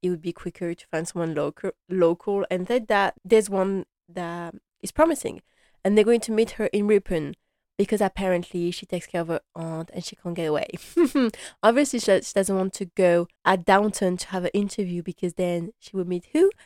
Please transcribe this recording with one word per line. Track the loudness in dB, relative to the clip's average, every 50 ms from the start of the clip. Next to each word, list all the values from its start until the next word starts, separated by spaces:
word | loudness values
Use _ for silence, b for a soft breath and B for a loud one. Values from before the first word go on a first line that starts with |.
it | -4 -4
would | -4 -4
be | -6 -10 -10
quicker | -8 -12 -12 -10 -8 -8 -8 -8
to | -10 -12 _
find | -6 -6 -6 -6
someone | -6 -6 -4 -4 -2
local, | -2 -4 -4 -6 -6 -8 -8 -8 -10 _ _
local, | 0 2 4 4 2 0 -2 -4 -2 -2 -2 -2
and | -4 -4 -2 -2
said | -2 -2 0 0
that | 2 2 2 0 -2 -6 _
there's | 4 4 4 4 2
one | 0 -2 0 0 -2 -4 -6 -8 _ _ _ _
that | -10 -10 -8 -8 -8 -10 -10 -12 -14 -18 _ _ _ _
is | -14 -8
promising. | 2 2 4 4 4 -2 -4 -8 -10 -10 -16 _ _ _ _ _ _ _ _
And | 2 4 6
they're | 6
going | 6 4 2
to | 2 0
meet | 0 0 0 0
her | 0 -4 -4 -2
in | 0 0 2 4
Ripon | 4 2 2 0 -4 -4 -4 -6 -10 -14 _ _ _ _ _ _ _ -4
because | -2 0 0 0
apparently | 0 -2 -2 -2 -2 0 0 0 -2 -4 -6 -4 -4 -4
she | -4 -6 -10
takes | -8 -8 -8 -8 -6
care | -6 -6
of | -4 -2
her | -4 -6 -6 _ _
aunt | -10 -8 -8 -8 -8 -10 -10 -12
and | -12 -12
she | -12 -16
can't | -12 _ -8 -6
get | -4 -2
away. | -2 -2 -2 -2 -4 -10 -14 -16 -6 0
<laughs> | 2 2 2 2 0 0 0 B B B B B B 2
Obviously, | 4 4 4 2 2 0 -2
she, | 2 2 2 2
she | 2 0 -2
doesn't | 0 0 0 0
want | -2 -2 -4 -4
to | -8 -10
go | -8 -2 2 4 4 4 4 2 -2 _ _ _
at | 2 2 2 4
Downton | 4 4 4 4 2 0 0 -2 -2 -2 -2
to | -6 -8
have | -6 -4 -4
an | -2 0
interview | 0 -2 -2 -4 -6 -6 -4 -4 -6
because | -6 -8 -8 -6 -6 -6 -2
then | -2 -2 -2 0 -2 -4 -6 -10 _
she | -20 -10 -6 -6
would | -4 -4
meet | -4 -6 -6 _ 2
who? | 4 4 4 2 b b